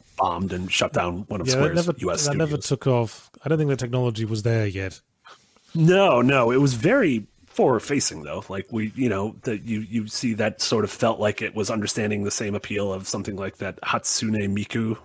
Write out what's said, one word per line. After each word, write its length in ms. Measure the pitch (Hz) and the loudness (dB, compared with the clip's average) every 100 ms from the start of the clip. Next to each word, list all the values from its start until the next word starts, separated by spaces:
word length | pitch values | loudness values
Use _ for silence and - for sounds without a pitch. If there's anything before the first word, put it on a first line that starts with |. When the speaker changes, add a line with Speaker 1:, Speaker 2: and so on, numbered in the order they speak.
| _ - | _ -2
Speaker 1:
bombed 360 | 92 85 95 | 0 0 -4
and 180 | 90 92 | -4 -4
shut 220 | - - | -2 0
down 320 | - 87 87 147 | 0 -2 -4 -6
one 140 | 202 | -4
of 60 | 143 | 0
Speaker 2:
Yeah, 80 | 127 | 2
that 40 | |
Speaker 1:
Square's 160 | 151 170 | 2 2
Speaker 2:
never, 240 | 170 156 | -2 -2
Speaker 1:
U 120 | 180 | -2
S 160 | 170 147 | 0 0
Speaker 2:
that 100 | 147 | 0
never 140 | 156 | 0
Speaker 1:
studios. 160 | 147 - | -2 -2
Speaker 2:
took 200 | 139 135 | -2 2
off. 420 | 123 117 - - - | 2 0 -4 -20 -10
I 60 | 139 | -2
don't 80 | 156 | 0
think 120 | 151 | 2
the 60 | 131 | 0
technology 480 | 127 127 123 110 | -2 0 0 -2
was 200 | 110 110 | -2 -2
there 220 | 107 113 104 | 2 2 0
yet. 360 | 95 95 - _ _ - - _ _ _ | -2 -6 -10 _ _ -20 -20 _ _ _
Speaker 1:
No, 480 | 165 160 185 196 123 | 4 6 6 6 6
no, 300 | 123 139 117 | 6 4 4
it 100 | 127 | 4
was 140 | 143 120 | 4 4
very 520 | 139 269 190 117 104 _ _ | 2 4 4 0 -4 _ _
forward 360 | - 180 113 | 0 2 2
facing 420 | - 143 - - | 0 0 0 -2
though. 220 | 73 85 - | -8 -10 -8
Like, 200 | 95 - | -10 -6
we, 220 | 117 107 104 | -4 -4 -2
you 140 | 123 | 0
know, 260 | 98 104 - | 0 -2 -6
that 220 | - 107 | -6 -6
you, 180 | 113 107 | -4 -6
you 260 | 107 113 107 | -4 -4 -4
see 260 | - 123 107 | -2 -2 0
that 260 | 107 - | -2 -2
sort 240 | - 113 104 | 0 0 0
of 60 | |
felt 280 | - 117 110 | 2 0 2
like 220 | 107 104 | 0 -2
it 120 | 107 107 | -4 -4
was 140 | 101 | -2
understanding 540 | 113 104 - 107 104 | -2 -2 -2 -2 -2
the 80 | 101 | -2
same 240 | - 107 101 | -2 -2 -6
appeal 380 | - 101 101 | -6 -4 -4
of 120 | 95 95 | -4 -4
something 300 | 110 98 98 | -6 -6 -6
like 220 | 98 - | -8 -8
that 240 | 95 90 | -8 -8
Hatsune 640 | - - - - 113 107 101 | -4 -2 0 0 0 0 0
Miku, 480 | 101 101 117 113 110 | -2 -4 -2 -2 -4